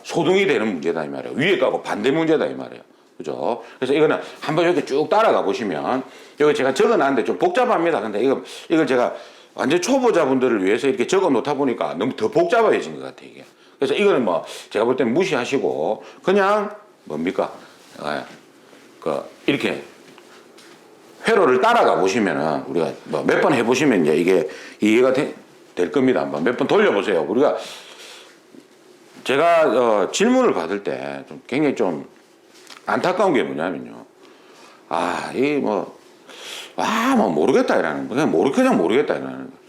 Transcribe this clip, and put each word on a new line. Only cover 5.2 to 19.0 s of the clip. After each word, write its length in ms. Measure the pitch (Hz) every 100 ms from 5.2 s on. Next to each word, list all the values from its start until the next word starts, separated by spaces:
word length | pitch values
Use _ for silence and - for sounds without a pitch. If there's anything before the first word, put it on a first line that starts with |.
| 220 107
보시면, 580 | 87 98 107 76 78 131 - - - -
여기 160 | 151 147
제가 180 | 135
적어놨는데 500 | 131 226 214 139 139
좀 140 | 208 202
복잡합니다. 640 | 359 254 247 185 170 135
근데 220 | 107 101
이거, 180 | 135 123 - - -
이걸 200 | 165 143
제가 260 | 127 107 - - - -
완전 260 | - 117 175
초보자분들을 840 | 175 269 240 170 135 131 127 110 92
위해서 220 | 117 135
이렇게 180 | 117 113
적어 240 | 190 180
놓다 240 | 120 143
보니까 400 | 139 139 - 80
너무 220 | 82 123 -
더 140 | 214
복잡해진 680 | 214 240 233 214 104 80 71
것 60 | 67
같아요, 240 | - 67
이게. 160 | 62 - _ - -
그래서 160 | 135
이거는 320 | 143 202 151 110
뭐 180 | 82 - - -
제가 140 | 104 117
볼 100 | 131
때는 180 | 120
무시하시고 880 | 139 180 131 120 135 90 65 82 110 - -
그냥 520 | - 202 190 214 208 - - _
뭡니까? 480 | - 78 85 95 87 - - - - -
예, 200 | 76 71 - - - - - - -
그 240 | -